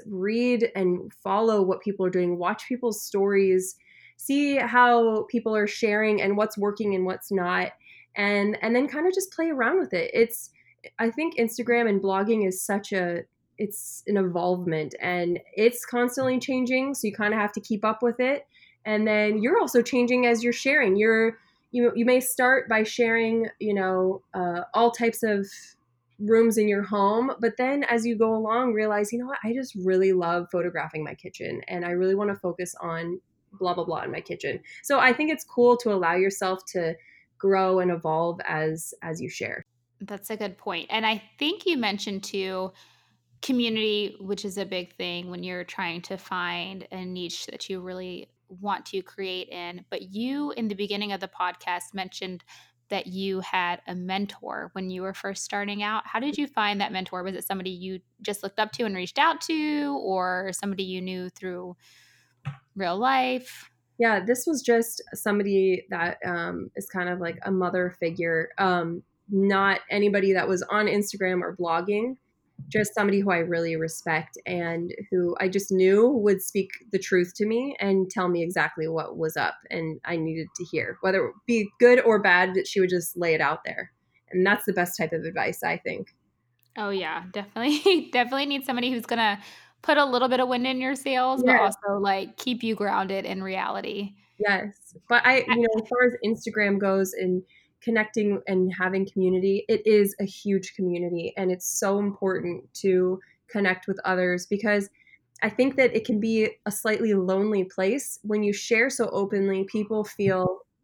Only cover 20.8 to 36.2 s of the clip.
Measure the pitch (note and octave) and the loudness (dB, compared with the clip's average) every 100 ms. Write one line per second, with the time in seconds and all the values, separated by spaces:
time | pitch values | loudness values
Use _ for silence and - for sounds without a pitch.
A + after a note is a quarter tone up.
20.8 | A3+ G3 A3 A3 A3+ A3+ _ _ _ A#3+ | 4 4 4 4 2 -2 _ _ _ 2
21.8 | A#3+ - A#3 B3+ B3+ - B3 C4 - A3 | 2 4 4 4 2 2 4 4 2 0
22.8 | G#3+ - A#3 A3+ A3+ A3+ A3+ - G#3+ G3+ | 0 0 2 2 2 0 -2 -4 -2 0
23.8 | F#3 F#3 F#3 F#3+ - F#3+ F3+ F3 F3+ G#3+ | 0 2 0 -2 -6 -4 -4 -4 -2 2
24.8 | A#3 A#3 A#3 A3+ A3+ G3+ G3+ - - _ | 2 2 -2 0 0 0 -2 -10 -20 _
25.8 | _ _ _ - G#3 A3+ A#3 A3 G#3 G3+ | _ _ _ -8 2 4 6 4 2 2
26.8 | G3 G3+ G3 A3 C4 - A3+ A3+ B3+ C#4+ | 0 2 4 4 0 0 -2 0 0 0
27.8 | C#4+ A#3 A3+ A3 A3 A3 A3 A3+ B3+ G#3+ | 2 0 0 2 2 2 0 2 2 2
28.8 | G#3+ G#3 G#3 A#3 B3 C#4 A3 A#3+ B3+ G3+ | 2 0 0 -4 -6 -6 -4 -4 -6 -4
29.8 | F3+ F#3 F#3+ F#3 E3+ F3 F3 F3 E3+ E3+ | 2 4 4 4 2 0 -2 -2 -2 -4
30.8 | D#3 D#3+ D3 D#3 - - - - - F3+ | -6 -6 -8 -10 -14 -10 -8 -8 -8 -6
31.8 | F3 F3 F#3 G3 G3+ G3 F3+ E3+ F3+ - | -2 0 2 2 0 -2 -4 -4 -8 -8
32.8 | F3 E3 E3+ F3+ - _ _ G3 F3+ F3 | -8 -6 -6 -8 -12 _ _ -6 -2 -2
33.8 | E3 D#3 - D3+ - - C#3+ - - - | -2 -4 -6 -8 -10 -8 -6 -6 -10 -12
34.8 | - C#4 B3+ A#3+ D4+ D#4 - - A#3+ A#3+ | 0 4 4 4 0 -2 -2 4 6 6
35.8 | A#3 G3 E3+ F3 | 2 0 2 2